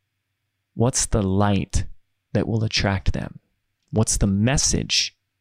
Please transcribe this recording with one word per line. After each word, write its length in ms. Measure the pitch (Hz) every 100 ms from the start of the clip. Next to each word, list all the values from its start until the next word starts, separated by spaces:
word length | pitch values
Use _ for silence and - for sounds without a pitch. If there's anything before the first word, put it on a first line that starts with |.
| _ _ _ _ _ _ _ -
What's 300 | 117 - -
the 160 | 113
light 640 | 95 95 104 98 - - - - _ _ _
that 140 | 107 -
will 160 | 110
attract 500 | 110 - 104 95 -
them? 260 | - - - _ _ _ _ _
What's 260 | - 110 -
the 100 | 101
message 880 | 98 113 147 - - - - - - _ _